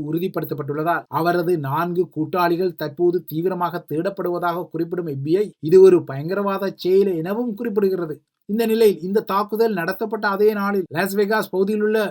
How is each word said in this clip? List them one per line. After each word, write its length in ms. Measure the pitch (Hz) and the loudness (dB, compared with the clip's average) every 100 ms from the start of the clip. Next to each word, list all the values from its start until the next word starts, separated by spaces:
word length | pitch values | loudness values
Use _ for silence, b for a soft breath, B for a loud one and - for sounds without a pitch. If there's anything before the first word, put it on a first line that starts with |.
உறுதிப்படுத்தப்பட்டுள்ளதால் 1000 | 147 165 190 175 156 143 143 147 160 160 - | -2 -4 -4 -4 -6 -6 -6 -4 -2 -2 -4
அவரது 420 | 143 170 175 170 170 | -2 0 0 0 -2
நான்கு 440 | 139 147 175 175 180 | -2 -2 -2 -2 -4
கூட்டாளிகள் 720 | 151 147 180 175 175 190 165 | -4 -4 0 0 0 -2 -4
தற்போது 400 | 151 139 175 180 | -8 0 0 0
தீவிரமாக 600 | 165 156 180 180 175 170 - | -4 -4 -4 -2 -4 -6 -6
தேடப்படுவதாக 800 | 151 190 190 180 175 175 175 170 | -4 -4 -4 -4 -2 -2 -4 -6
குறிப்பிடும் 420 | 165 170 180 165 | -6 -6 -6 -6
எஃப் 140 | 139 143 | -6 0
பி 80 | 185 | 0
ஐ 100 | 196 - | 0 -6
இது 180 | 151 185 | 4 8
ஒரு 180 | 190 175 | 10 8
பயங்கரவாத 680 | 135 135 156 196 196 190 196 - | 2 -6 -6 -4 -2 -2 -4 -4
செயல் 360 | 175 190 202 165 | 2 4 4 0
எனவும் 360 | 170 214 247 202 | -2 -4 -4 -6
குறிப்பிடுகிறது. 600 | 233 202 196 185 165 143 _ _ - | -4 0 0 0 -6 -10 _ _ -6
இந்த 160 | 220 220 | -2 0
நிலையில் 340 | 220 214 160 | 4 4 4
இந்த 220 | 180 208 | 0 -2
தாக்குதல் 520 | - 196 202 214 220 190 | 0 -2 0 0 0 0
நடத்தப்பட்ட 480 | 165 190 220 220 208 | -2 -4 -4 -4 -2
அதே 200 | 196 208 | 2 2
நாளில் 300 | 208 202 202 170 | 2 -2 -2 -2
லாஸ் 260 | 147 196 196 | -4 -2 0
வேகாஸ் 340 | 202 220 196 | 0 0 0
பகுதியில் 300 | 185 196 214 | -2 0 0
உள்ள 140 | 214 220 196 | 0 0 -2